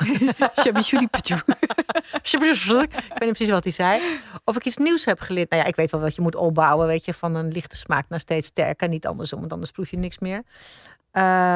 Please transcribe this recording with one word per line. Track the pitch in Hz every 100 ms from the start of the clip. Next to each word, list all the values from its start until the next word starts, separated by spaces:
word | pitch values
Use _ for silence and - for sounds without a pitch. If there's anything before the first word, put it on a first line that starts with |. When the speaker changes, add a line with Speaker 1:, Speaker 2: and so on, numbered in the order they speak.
| 208 277 262
Speaker 1:
<laughs> | - 262 -
Shabi | 277 214
shudi | 220 254 247
paju. | - - 170 - - - 233
Speaker 2:
<laughs> | - - - - -
Shibudi | 285 311
shibu- | 233 185 240
Ik | 302
weet | 262 - -
niet | 226
precies | 220 214
wat | 190
hij | 180
zei. | - 180 220 349 302 - 175
Of | - 226
ik |
iets | 254 233
nieuws | 302 339
heb | - 185
geleerd. | - 180 170
Nou | 165
ja, | 156
ik | -
weet | 160
wel | 156
dat | 156
je | -
moet | 170
opbouwen, | 170 175 160 156 151 165
weet | 160
je, | -
van | 170 170
een | 165 160
lichte | 165 - -
smaak | - 139 143
naar | 170
steeds | - 160 -
sterker. | - 151 151 170
Niet | 160 -
andersom, | 147 156 -
want | 165
anders | 165 156
proef | - 175
je | 180
niks | 180 -
meer. | 185 196 - - - - - - _
Speaker 1:
En | 185 190 185 180